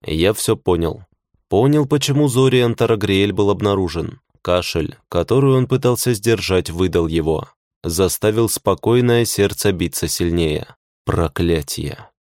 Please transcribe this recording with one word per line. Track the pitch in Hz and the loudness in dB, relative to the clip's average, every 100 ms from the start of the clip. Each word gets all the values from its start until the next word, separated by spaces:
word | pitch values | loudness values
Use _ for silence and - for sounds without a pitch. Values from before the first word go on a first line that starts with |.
| - | -4
Я | 78 92 | 0 0
все | 110 - 110 | 0 -2 -2
понял. | - 87 82 - - _ _ _ _ | 0 0 0 -4 -16 _ _ _ _
Понял, | 95 131 151 139 | 2 4 2 2
почему | 147 143 139 147 | -2 0 0 2
Зориан | 120 131 127 120 | 2 2 2 0
Тарагриэль | 113 117 110 104 95 104 | 0 0 2 2 2 2
был | 95 101 | 2 0
обнаружен. | 95 101 98 90 82 78 - _ _ | 2 0 0 -2 -4 -8 -10 _ _
Кашель, | - 90 - 85 76 - _ | -2 -2 0 -4 -4 -10 _
который | 87 85 135 135 | -4 0 2 4
он | 131 127 | 2 0
пытался | 131 131 120 123 | 0 0 0 -2
сдержать, | 107 113 110 95 92 85 | 0 0 0 2 0 0
выдал | 85 92 87 82 | -2 0 0 0
его. | 80 78 78 - _ _ _ | 0 0 -2 -6 _ _ _
Заставил | 87 80 92 - 107 107 113 | -6 0 0 2 -2 0 -2
спокойное | - - 92 107 123 123 117 | 0 -2 -2 2 2 4 2
сердце | 113 - 98 95 104 | 0 0 -2 0 -2
биться | 90 85 - 82 | 0 -4 -4 -6
сильнее. | - 87 85 82 76 - - _ _ - | -2 -2 0 0 -2 -8 -20 _ _ -4
Проклятье. | 85 82 - 85 82 69 - 73 64 - _ | -2 -2 -2 0 0 -2 -8 -8 -10 -18 _